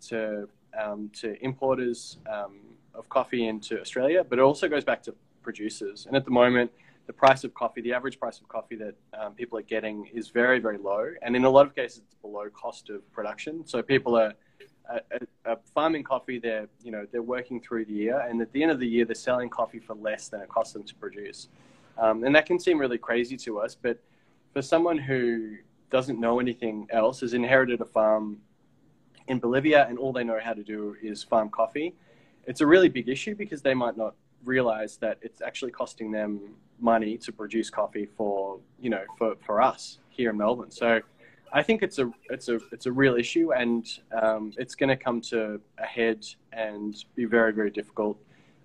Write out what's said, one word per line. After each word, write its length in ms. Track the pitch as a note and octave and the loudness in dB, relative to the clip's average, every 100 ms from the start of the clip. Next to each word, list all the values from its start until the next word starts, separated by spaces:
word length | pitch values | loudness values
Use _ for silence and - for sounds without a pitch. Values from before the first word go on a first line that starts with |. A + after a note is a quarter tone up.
| - | -10
to, 400 | A2+ A2 G#2 G2+ _ _ A2 | -6 -4 -6 -10 _ _ -8
um, 300 | G#2+ G#2 G#2 | -8 -8 -10
to 280 | - A2+ G2+ | -8 -8 -6
importers, 760 | C3 C3 C3+ B2+ B2 A#2 - - - | -6 -2 0 0 -2 -4 -10 -16 -10
um, 280 | G#2+ G2+ G2+ - - _ | -8 -8 -12 -20 -20 _
of 140 | - - | -20 -4
coffee 380 | C3+ B2 B2 A2+ | -2 0 -2 -2
into 340 | A2 - A2 | -4 -8 -10
Australia, 440 | - B2+ C3+ F3 C#3+ | -6 -2 2 2 2
but 120 | B2 | 4
it 20 | |
also 260 | C3+ D3 F3+ | 4 4 0
goes 140 | D3 | 0
back 220 | B2+ A#2+ | -2 -2
to 100 | - - _ _ | -4 -18 _ _
producers. 600 | A#2+ A2 G#2+ - G2+ G#2 - | -12 -8 -8 -8 -10 -12 -2
And 100 | C3+ | -2
at 80 | |
the 80 | C3+ | 2
moment, 400 | B2 B2 B2 A#2+ _ _ _ - | 4 6 4 0 _ _ _ -18
the 60 | |
price 320 | - C3+ C3+ | 4 6 6
of 100 | B2 | 0
coffee, 260 | - A#2 - | -6 -6 -4
the 120 | A#2 | -4
average 260 | B2 C3 B2+ | -2 -4 -8
price 220 | A#2+ - | -10 -10
of 80 | G#2+ | -12
coffee 260 | A2+ - | -12 -10
that, 220 | A2 G#2+ G2 _ A2 | -10 -12 -14 _ -10
um, 180 | G#2+ | -10
people 220 | G#2 A#2+ A2+ | -10 -8 -8
are 60 | |
getting 440 | G2+ A2 G#2+ G#2 G2 | -6 -6 -4 -8 -10
is 180 | A#2 A2 | -10 -4
very, 280 | A#2+ B2 B2+ | 2 4 4
very 200 | A2 G2+ | 2 -4
low. 340 | G2+ G#2 B2+ - | -2 -2 -2 -6
And 140 | A#2+ B2 | -2 4
in 80 | |
a 60 | C3 | 8
lot 140 | C3+ | 8
of 120 | C#3 C#3 | 8 4
cases, 260 | A#2+ A#2 | -8 -8
it's 100 | G#2 _ | _ _
below 340 | G#2+ G#2 G#2 | -14 -10 -10
cost 400 | - A#2+ - - | -10 -12 -12 -14
of 180 | G#2 - | -16 -14
production. 520 | - G#2 A2 - D#3+ D#3 | -8 -8 -8 -10 -10 -6
So 140 | B2 | -4
people 340 | A2 C3+ B2 A#2 | 2 2 4 4
are, 180 | G#2+ - _ _ - _ - | 4 0 _ _ -20 _ -10
are, 100 | A#2 - B2 B2 _ A2+ | -10 -8 -10 -10 _ -6
are 120 | A#2 _ | -6 _
farming 280 | D3+ D#3+ D#3 | 0 0 0
coffee, 380 | B2 B2+ - B2 | -2 -4 -4 -6
they're, 260 | A#2 A2 G#2+ _ | -4 -4 -6 _
you 80 | A#2+ | -12
know, 160 | G#2+ G2+ | -12 -8
they're 100 | A#2+ | -6
working 380 | A#2 B2+ B2 A#2+ | -4 -6 -6 -10
through 240 | - A2+ | -6 -6
the 80 | G#2+ | -4
year, 260 | G#2 A2 C3+ B2 | -4 -2 -2 -2
and 140 | A#2 | -4
at 80 | A2+ | -4
the 100 | C#3 | 0
end 80 | D#3+ | 0
of 80 | C#3 | 0
the 80 | B2 | 0
year, 160 | A#2 | 2
they're 100 | A#2 | 2
selling 340 | A2+ - B2 A#2+ | 0 -2 -2 -2
coffee 300 | - A2+ A#2 | -4 -6 -6
for 160 | - | -14
less 340 | G#2+ G#2+ G#2+ - | -8 -6 -6 -8
than 120 | G#2 | -14
it 80 | F#2+ | -6
costs 240 | A2+ A2+ | -4 -2
them 100 | G#2+ | -6
to 120 | G2+ - | -16 -12
produce. 520 | G#2 G2+ G2 - - _ - _ _ - | -12 -12 -14 -14 -20 _ -20 _ _ 0
Um, 260 | A2 A2 | 2 4
and 100 | B2+ | 6
that 120 | D3+ - | 6 6
can 120 | F3+ | 2
seem 200 | F3+ D#3+ | 2 2
really 200 | C3 A#2+ | 2 -2
crazy 380 | - A#2+ A#2+ C3 | -2 -2 -2 -6
to 220 | A#2+ G#2 | -8 -6
us, 160 | A2+ - | -6 -4
but 200 | A#2+ A#2 _ _ _ _ _ | -4 -4 _ _ _ _ _
for 100 | C#3+ | -6
someone 360 | C3+ E3 E3+ D#3+ | 2 2 2 0
who 580 | C3+ C3 A#2+ A2+ A2 G#2+ _ _ _ | 0 0 0 -2 -6 -12 _ _ _
doesn't 280 | C3 C3 A2+ | 0 0 0
know 220 | A#2 A#2+ | 2 2
anything 480 | B2 A#2 A#2 G#2+ G2+ | 0 -2 -4 -6 -2
else, 300 | A#2 A2+ C3+ | 2 2 2
has 120 | A#2+ | -2
inherited 480 | B2 A#2+ C3+ B2+ A#2 | 0 4 6 6 0
a 40 | |
farm 540 | A#2 A2+ G#2+ G#2+ G#2+ G#2 _ _ _ _ _ _ _ - - | -2 2 4 4 0 -10 _ _ _ _ _ _ _ -14 -6
in 100 | B2+ | -2
Bolivia, 480 | A#2+ C3 D3+ D3 A#2 | 0 2 6 6 6
and 100 | A#2+ | 2
all 140 | C3+ | -4
they 120 | B2+ | -2
know 160 | A#2 A2 | -2 -2
how 100 | A#2 | -4
to 120 | G#2+ | -8
do 320 | G#2 G#2+ G#2 G2+ | -8 -8 -8 -8
is 220 | A2 G2+ | -10 -10
farm 260 | - A#2 G#2+ | 0 0 2
coffee, 460 | - A2 D3 E3+ - _ _ _ _ - | 0 -2 -2 -6 -8 _ _ _ _ -8
it's 160 | B2+ | 0
a 40 | D3+ | 6
really 220 | F#3 F3+ | 8 8
big 220 | C3 A2+ | 4 -2
issue 240 | C3+ - | -4 -4
because 260 | G#3 G3+ D3 | -6 -8 -4
they 140 | C#3 | 0
might 200 | B2+ A#2+ | 2 0
not 200 | G#2 G#2+ - _ _ | -2 -6 -8 _ _
realize 540 | A#2+ C3 B2 A2 G#2+ - | -2 2 2 0 -4 -6
that 220 | A2 - | -4 -4
it's 220 | A2+ - | -8 -10
actually 280 | A#2+ - B2+ | -10 -8 -8
costing 400 | - B2 - A2 | -6 -8 -8 -6
them 440 | G#2+ G#2+ G#2 G2+ A2 _ - | -4 -4 -6 -10 -20 _ -2
money 380 | A#2 A2+ G#2+ A#2 | 4 4 2 -6
to 120 | - | -10
produce 380 | A2 G#2 A2+ G#2+ | -12 -6 -4 -2
coffee 380 | - G2+ G#2 G#2 - | -2 -4 -4 -8 -4
for, 420 | G#2 G2 G2 F#2+ _ - | -2 -2 -4 -8 _ -10
you 80 | B2 | -4
know, 140 | G2+ F#2+ - | -4 -6 -4
for, 180 | A2+ G2 | -4 -4
for 160 | - G#2 | -2 2
us 380 | B2+ - - - _ | 2 2 -10 -18 _
here 220 | - A#2 | -2 -2
in 80 | G#2 | 0
Melbourne. 320 | G#2 B2 F#2 | 0 0 -6
So 320 | - A#2 A2+ - _ - _ - | -2 2 2 0 _ -20 _ -4
I 100 | C#3 | 0
think 200 | D#3 A3 | 2 2
it's 160 | F3+ - | 0 -2
a, 120 | B2 - - | -4 -4 -12
it's 180 | C3+ - | -8 -4
a, 100 | A#2 - | -4 -4
it's 140 | A#2 B2+ | -8 -4
a 60 | |
real 240 | B2+ C3+ A#2+ | 4 6 4
issue, 360 | A#2+ E3+ E3 | 2 2 2
and, 340 | B2+ A#2+ A#2 A2+ - - A2+ | 2 2 0 -2 -12 -8 0
um, 340 | A2 A2 G#2+ A2+ | 0 0 -4 -8
it's 180 | B2+ | -10
gonna 220 | - C3+ C3 | 0 2 2
come 240 | C3 A#2+ | 0 -4
to 380 | - A#2 G#2+ G#2 - - | -2 -2 -2 -6 -12 -10
a 80 | |
head 400 | A2 A#2+ A2+ A2 - - _ | -6 0 0 0 -6 -20 _
and 520 | A#2 A2 G#2 G#2 G#2 - - | -8 -6 -6 -8 -10 -12 -6
be 100 | A#2 | 2
very, 260 | A#2 A2+ | 4 4
very 180 | G#2+ G#2 | 2 -2
difficult, 460 | G#2 - - G#2+ G#2 _ _ _ _ | -2 -8 -4 -4 -4 _ _ _ _